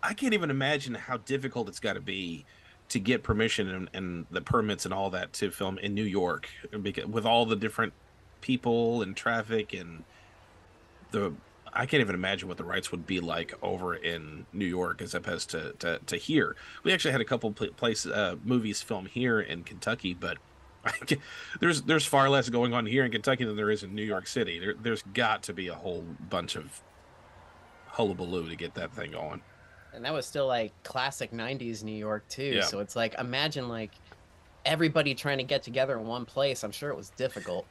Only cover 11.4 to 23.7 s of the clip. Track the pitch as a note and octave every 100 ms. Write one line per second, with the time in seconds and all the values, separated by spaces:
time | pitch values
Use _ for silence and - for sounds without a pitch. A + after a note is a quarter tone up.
11.4 | - - - - B2+ D3+ G#2+ F#2 F#2 G2
12.4 | F#2 F2 E2+ F#2 - F2+ E2 F#2+ E2+ E2
13.4 | E2 - F#2 F#2 F2+ E2+ E2+ E2+ D2+ D2+
14.4 | - F#2 F#2+ F2+ F2 E2+ - - - E2+
15.4 | - E2 D#2+ - F2 E2 - F2 - D#3
16.4 | F2 - - - - F#3 D#3 C3 A2 B2
17.4 | A2+ G#2 G#2+ - A#2+ A2 - D#2+ G2 F2
18.4 | G#2+ B2 A2 G2 - G2+ F#2 A#2+ B2+ A2
19.4 | F#2+ F2 E2 F2+ - F2+ F#2 F2 E2+ E2+
20.4 | - - - - - - - C#3+ - -
21.4 | - - E3+ D#3 A#2+ D#3 D3 C#3+ C3+ C#3
22.4 | B2 A#2+ A#2+ A#2+ A2 B2+ B2+ A2+ A#2+ C3
23.4 | A#2+ G#2+ G#2